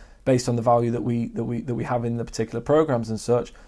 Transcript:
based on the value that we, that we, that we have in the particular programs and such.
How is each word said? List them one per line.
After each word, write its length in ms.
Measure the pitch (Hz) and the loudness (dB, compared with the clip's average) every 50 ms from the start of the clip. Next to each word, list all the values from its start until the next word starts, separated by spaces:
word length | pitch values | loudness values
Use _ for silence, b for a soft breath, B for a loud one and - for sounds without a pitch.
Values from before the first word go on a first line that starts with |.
| b b b b _ | b b b b _
based 240 | 135 131 123 - | 2 2 2 2
on 80 | 127 120 | 0 -2
the 60 | 117 | 0
value 300 | 113 123 120 120 120 117 | 4 4 4 4 4 2
that 120 | 117 120 - | 0 -2 -2
we, 240 | 123 120 117 117 - | -2 -2 -2 -2 -4
that 140 | - 113 117 | -4 -6 -4
we, 180 | - 120 117 | -4 -4 -4
that 140 | - - 170 | -4 -4 -4
we 80 | - - | -4 -4
have 220 | - - 123 120 | -2 -2 -2 -2
in 100 | 117 117 | -2 -4
the 80 | 117 113 | -4 -6
particular 360 | - - - 113 - - 113 | -6 -4 -6 -6 -4 -4 -6
programs 480 | - - 147 156 160 147 127 117 110 113 | 0 4 4 4 4 4 0 0 -2 -4
and 100 | 110 104 | -6 -4
such. 340 | - - 120 120 - - b b b | 0 2 2 2 2 -2 b b b